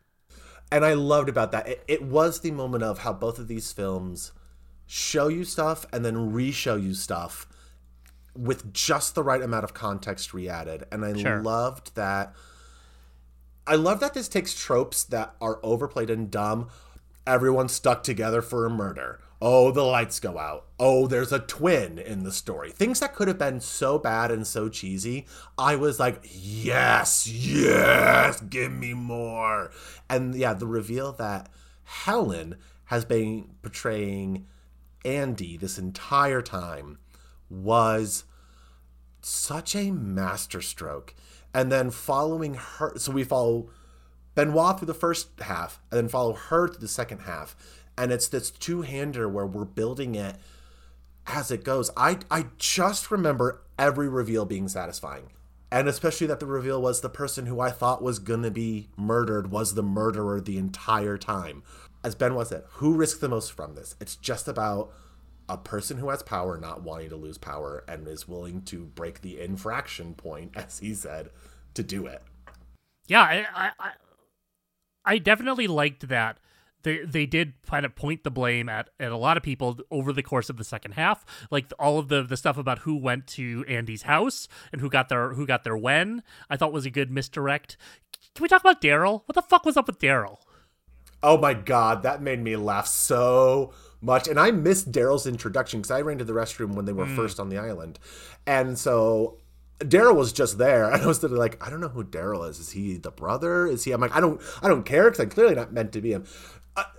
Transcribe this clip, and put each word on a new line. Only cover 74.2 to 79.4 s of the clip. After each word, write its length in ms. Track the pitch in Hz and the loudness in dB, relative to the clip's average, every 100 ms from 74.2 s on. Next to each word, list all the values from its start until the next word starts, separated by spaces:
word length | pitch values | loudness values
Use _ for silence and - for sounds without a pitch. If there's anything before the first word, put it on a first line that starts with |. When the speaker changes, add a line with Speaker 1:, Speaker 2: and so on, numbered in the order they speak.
| _ _ _ _ _ _ _ _ - | _ _ _ _ _ _ _ _ 0
Speaker 2:
I 120 | 214 | 2
definitely 500 | 190 214 247 254 220 | 4 4 2 -2 0
liked 400 | 156 147 135 131 | 2 0 -2 -2
that 300 | 127 110 110 _ _ _ _ | 0 0 -4 _ _ _ _
they, 160 | 160 160 | -4 -4
they 260 | 156 156 147 | -4 -2 0
did 280 | 160 165 131 - | 0 -2 -6 -6
kind 200 | 147 143 | -4 -4
of 100 | - | -4
point 280 | 143 160 | -6 -4
the 80 | - | -4
blame 380 | 127 123 120 117 | -2 0 0 -2
at, 200 | 107 117 - | -6 -8 -8
at 120 | 127 | -6
a 60 | 117 | -2
lot 180 | 127 | 2
of 60 | 165 | 2